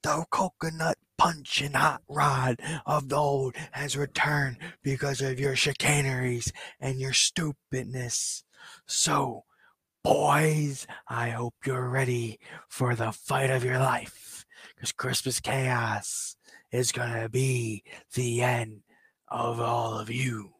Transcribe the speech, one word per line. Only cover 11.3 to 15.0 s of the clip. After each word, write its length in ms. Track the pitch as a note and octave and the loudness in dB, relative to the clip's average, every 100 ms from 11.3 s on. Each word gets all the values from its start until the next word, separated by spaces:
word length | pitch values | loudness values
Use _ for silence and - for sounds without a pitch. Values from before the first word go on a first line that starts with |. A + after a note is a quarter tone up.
| A#2 A#2+ - - | -2 -6 -6 -4
you're 240 | B2+ B2 | -2 0
ready 500 | C3 B2+ A#2+ A2+ G#2+ - - - | 0 2 0 -2 -8 -16 -20 -16
for 280 | - B2+ A#2 | -2 0 2
the 160 | A#2 | -2
fight 380 | - - C3+ C3+ | -4 -2 0 2
of 140 | C3 | 2
your 160 | B2 B2+ | 2 2
life, 680 | C3 A#2+ G#2+ - - - - - - - | 2 2 -4 -16 -18 -18 -20 -20 -20 -10
'cause 140 | - | -8
Christmas 480 | - | -4